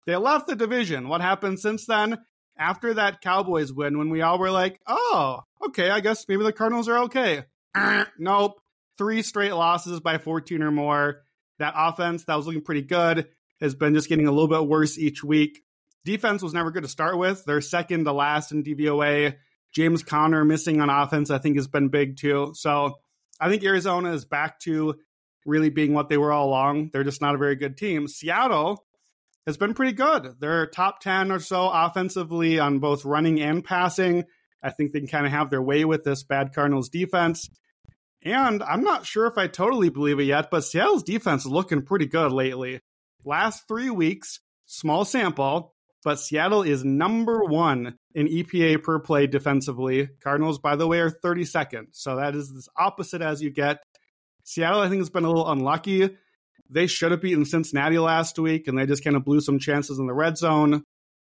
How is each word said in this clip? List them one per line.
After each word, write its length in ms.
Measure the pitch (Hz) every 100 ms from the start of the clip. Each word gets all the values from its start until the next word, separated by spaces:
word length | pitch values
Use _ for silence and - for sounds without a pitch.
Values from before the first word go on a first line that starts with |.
| -
They 80 | 175
left 300 | 247 302 294
the 100 | 220
division. 520 | 226 247 196 143 127
What 120 | 165
happened 380 | 180 190 202 190
since 260 | 208 214
then? 340 | - 214 214 226 _ _ _ -
After 380 | 160 185 233
that 260 | 220 202 170
Cowboys 520 | 185 190 185 165 139
win, 260 | 135 147 147
when 120 | 156
we 120 | 160
all 160 | 165 180
were 140 | 190
like, 280 | 190 185 190 202
"Oh, 540 | 294 494 202 135 123 - _ 415
okay, 240 | 226 180
I 80 | 208
guess 260 | 208 220 -
maybe 160 | 196
the 80 | 214
Cardinals 360 | 214 220 240 226
are 100 | 240 240
okay." 400 | 262 233 147 - _ _
<clears throat> 300 | 196 202 - 208 -
Nope. 440 | 175 202 202 202 _ _ _ -
Three 260 | 208 220
straight 320 | 214 208 202
losses 440 | 175 170 170 175 170
by 200 | 165 156
fourteen 440 | 175 160 151 165
or 80 | 151
more. 520 | 147 147 147 143 143 _ _ _ -
That 160 | 151 160
offense 460 | 160 170 175 170
that 140 | - 151
was 100 | 151
looking 160 | 160
pretty 200 | 151 151
good 440 | 139 175 170 165 - _ _ -
has 140 | 151
been 180 | 135 151
just 160 | 151 151
getting 200 | 160 151
a 20 |
little 160 | 143 156
bit 220 | 160 147
worse 280 | 156 151 -
each 280 | 151 143
week. 400 | 147 151 151 - _ _ _ _
Defense 400 | 165 208 226 202
was 100 | 180
never 160 | 170 165
good 140 | 170
to 40 | 143
start 300 | - 160 180
with. 260 | 185 190
They're 160 | - 147
second 440 | 143 175 170 170
to 80 | 151
last 400 | 143 143 151 151
in 100 | 151
D 120 | 147
V 140 | 147 151
O 140 | 147
A. 340 | 147 147 147 139 _ _ _
James 320 | - 165 165
Conner 400 | - 151 156 160
missing 360 | 151 156 170 156
on 100 | 147
offense, 420 | 139 139 151 147
I 60 | 135
think, 180 | 147 143
has 100 | 135
been 220 | 147 139
big 300 | 147 139 135
too. 340 | 143 143 143
So 460 | 156 156 143 143 139 _ _ _ -
I 80 | 170
think 160 | 208
Arizona 480 | 190 190 185 175 175
is 120 | 156 -
back 340 | 147 160 -
to 340 | 170 156 156 151 _ _ _ _
really 260 | 147 151 156
being 220 | 143 147
what 160 | 147 147
they 100 | 147
were 120 | 147
all 200 | 147 139
along. 400 | 131 139 147 156
They're 100 | 139
just 180 | 139 139
not 140 | 147
a 40 | 143
very 180 | 139 135
good 200 | 139 135
team. 300 | 208 160 143
Seattle 800 | - 156 190 254 165 160 208 _ _ _ _ _ _ -
has 120 | 151
been 160 | 202
pretty 180 | 233 262
good. 480 | 220 285 302 131 123
They're 260 | 147 165 160
top 360 | 170 190 -
ten 280 | 196 190 190
or 80 | 190
so 300 | - 185 185
offensively 920 | 170 165 185 185 185 165 165 165 160
on 200 | 143 139
both 260 | 147 143
running 380 | 143 147 165 156
and 200 | 147 165
passing. 640 | - 180 180 180 185 175 170 _ _ _
I 80 | 135
think 220 | - 147
they 80 | 147
can 60 | 135
kinda 220 | 151 143
have 220 | 147 143
their 100 | 135
way 240 | 131 147
with 180 | 156 156
this 200 | 147 135
bad 300 | - 139 135
Cardinals 340 | 147 143 139 123
defense. 640 | 170 180 180 170 165 - _ _ _ - - _ _
And 400 | 165 247 262 208
I'm 220 | - 175
not 200 | 392 320
sure 220 | - 208 226
if 100 | 226
I 120 | 180
totally 420 | - 202 254 180
believe 280 | 139 147 143
it 60 |
yet, 260 | 139 147 151
but 140 | 165
Seattle's 380 | - 165 277 349
defense 420 | - 220 196 139
is 80 | 135
looking 300 | 151 185 147
pretty 240 | 139 196 143
good 260 | 165 151
lately. 480 | 131 131 127 127 127 - _ _ _
Last 460 | 139 151 214 - -
three 220 | 220 254
weeks, 500 | 208 160 190 - - _ _
small 400 | - - 156 160
sample, 720 | 202 262 190 143 135 160 170 _ _ _
but 160 | 147 147
Seattle 440 | - 151 180 208
is 200 | 175 139
number 640 | 135 139 180 226 226 226
one 540 | 190 156 165 131 120 - _
in 120 | 160 151
E 180 | 160
P 180 | 160 180
A 160 | 165 156
per 200 | 160 160
play 280 | 156 147 139
defensively. 840 | 139 143 139 135 123 131 131 139 -
Cardinals, 360 | 143 143 156 143
by 160 | 147
the 140 | 147 165
way, 120 | 170
are 100 | 165
thirty-second. 800 | 165 175 175 165 165 139 117 113
So 260 | - 139 131
that 180 | 143
is 160 | 147 139
as 200 | 135 - -
opposite 420 | 190 190 185 175
as 220 | 160 151
you 80 | 151
get. 320 | 135 143 143 _ _ _ _ _ _
Seattle, 380 | - - 165 208
I 80 | 190
think, 120 | 196
has 100 | 175
been 140 | 180
a 40 | 165
little 220 | 165 165
unlucky. 640 | 139 135 160 196 190 190 190 _ _ _ _ -
They 160 | 139 180
should 240 | - 170
have 100 | 170
beaten 240 | 185 160
Cincinnati 540 | 143 165 156 143 151 165
last 400 | 165 165 160 -
week, 300 | 160 160 156
and 100 | 131
they 80 | 135
just 180 | 139
kinda 160 | 147 143
blew 220 | 135 147
some 160 | 147 139
chances 400 | 139 143 143 135
in 80 | 131
the 80 |
red 240 | 131 165 160
zone. 440 | 165 151 147 147 - _ _ _